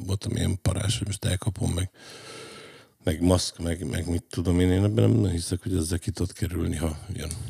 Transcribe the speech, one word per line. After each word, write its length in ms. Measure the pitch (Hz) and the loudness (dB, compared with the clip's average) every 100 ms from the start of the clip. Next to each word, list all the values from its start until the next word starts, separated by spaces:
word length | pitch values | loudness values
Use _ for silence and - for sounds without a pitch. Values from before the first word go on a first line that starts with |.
| 92 | -6
voltam 300 | 95 - - | -4 -2 0
ilyen 220 | 87 92 | 0 0
parás, 360 | - - 101 - | 0 0 -2 -2
hogy 80 | 101 | -4
most 180 | 95 | -2
elkapom 460 | 92 90 - 90 90 | -2 0 -2 -2 0
meg, 200 | 87 92 - - - - - - - - - - _ | 0 -2 -6 -20 -18 -16 -16 -16 -18 -20 -20 -20 _
meg 160 | - 80 | -2 2
maszk, 380 | 87 90 - - | 6 4 2 -4
meg, 320 | 85 85 76 | -2 -2 -2
meg 180 | 90 85 | -2 0
mit 160 | 85 - | -2 -2
tudom 300 | - 90 87 | -2 2 4
én. 100 | 92 | 6
Én 140 | 92 | 4
ebben 260 | 101 110 107 | 4 4 6
nem 200 | 113 98 | 4 2
hiszek, 320 | 85 - 87 | 0 -2 -4
hogy 120 | - 87 | -2 -2
ezzel 220 | 80 87 | 0 -2
ki 120 | - | -2
tudod 220 | - 87 | -2 -4
kerülni, 440 | - 85 85 85 80 | -2 -4 -2 -2 -2
ha 220 | 78 73 - | -2 -4 -8
jön. 180 | - 73 - | -8 -8 -8